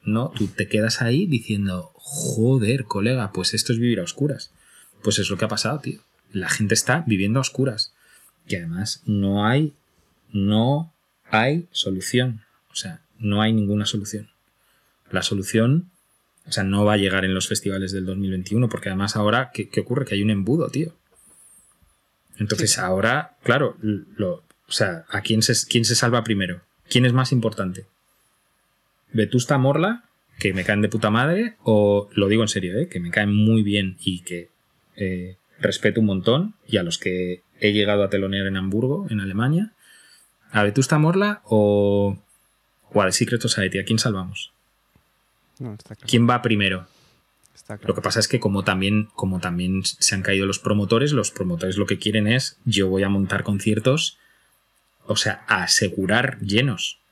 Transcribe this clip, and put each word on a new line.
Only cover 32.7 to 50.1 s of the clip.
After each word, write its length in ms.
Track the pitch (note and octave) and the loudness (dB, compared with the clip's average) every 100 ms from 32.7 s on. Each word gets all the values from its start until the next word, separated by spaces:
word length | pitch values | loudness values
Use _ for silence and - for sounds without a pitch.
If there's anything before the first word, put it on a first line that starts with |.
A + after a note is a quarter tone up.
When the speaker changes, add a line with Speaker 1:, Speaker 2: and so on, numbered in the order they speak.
| G2+ | -4
Speaker 1:
¿eh? 100 | E3+ | -4
Que 120 | F#2 | -6
me 120 | F2 | -2
caen 220 | G#2 G#2 | 0 2
muy 300 | G#2 G#2+ A2+ | 4 4 4
bien 340 | G2+ G2+ F#2+ F#2 | 4 0 -2 -4
y 220 | - F#2 | -6 -6
que, 280 | F2+ F2 E2+ _ _ _ _ - | -8 -12 -12 _ _ _ _ -6
eh, 420 | F#2+ F2+ F#2 F#2 _ _ | -6 -4 -10 -16 _ _
respeto 420 | F#2 F#2+ G#2+ A2+ | -4 0 0 2
un 40 | G#2+ | 2
montón, 500 | F#2+ F2+ C#3+ G#3 - - | 2 2 2 0 -6 -2
y 100 | G#2+ | -2
a 60 | |
los 140 | F2 - | -2 -4
que 440 | G2 F#2 F2+ F2+ _ _ | -4 -2 -4 -6 _ _
he 140 | G#2+ | 0
llegado 300 | G#2 G2+ G#2 | 2 2 2
a 60 | G2 | 2
telonear 360 | G2 G2 G2 G2 | 0 -2 -2 -2
en 120 | F#2+ | -2
Hamburgo, 500 | F#2+ G2+ B2+ D3+ F#3+ | -2 -2 -2 -2 -4
en 100 | A2 | -6
Alemania, 540 | G2 F#2+ B2+ E3 A3 _ _ - _ _ _ _ _ | -4 -2 0 0 -2 _ _ -20 _ _ _ _ _
¿a 100 | A2 | 0
Vetusta 360 | G#2 G#2 B2+ D#3 | 2 2 2 4
Morla 420 | D#3 F#3 G#3 G#3 - | 4 2 0 -4 0
o, 760 | A2 G#2 G2+ G2+ G2+ G2+ G2+ _ _ _ _ _ _ _ | 2 4 4 2 2 0 -4 _ _ _ _ _ _ _
o 100 | G#2 | 2
a 40 | F#2+ | 2
The 60 | |
Secret 300 | F#2 A2+ A#2 | 2 0 0
Society? 380 | B2 - F#2+ F#2+ | -2 -2 -2 -2
¿A 60 | F#2+ | -2
quién 120 | A2 | 0
salvamos? 540 | B2 G2 F#2 G2 - _ _ _ _ _ _ _ _ _ _ _ | 0 -2 -6 -10 -16 _ _ _ _ _ _ _ _ _ _ _
Speaker 2:
No, 140 | B2 | -14
está 220 | G#2+ - A2 | -14 -18 -16
claro. 120 | - | 0
Speaker 1:
¿Quién 220 | B2 A#2 | 4 4
va 140 | B2 | 4
primero? 440 | A#2+ G#2+ G2+ F#2 E2+ _ _ _ _ _ _ _ | 2 2 2 -2 -8 _ _ _ _ _ _ _
Speaker 2:
Está 220 | _ G#2 | _ -10
claro. 100 | G#2 | -4
Speaker 1:
Lo 80 | - | -4
que 60 | |
pasa 180 | F#2+ A2+ | -2 -2
es 80 | G#2+ | 0
que 120 | A#2+ | 0
como 240 | G#2+ G2 | 0 0
también, 460 | F#2+ F#2+ G2 G#2+ G#2+ - | 0 0 2 0 -2 -4
como 240 | F#2+ F#2 | -4 -2
también 440 | F2+ F2 F#2 F#2+ | -4 -2 -2 -2
se 300 | F#2+ - - | -4 -2 0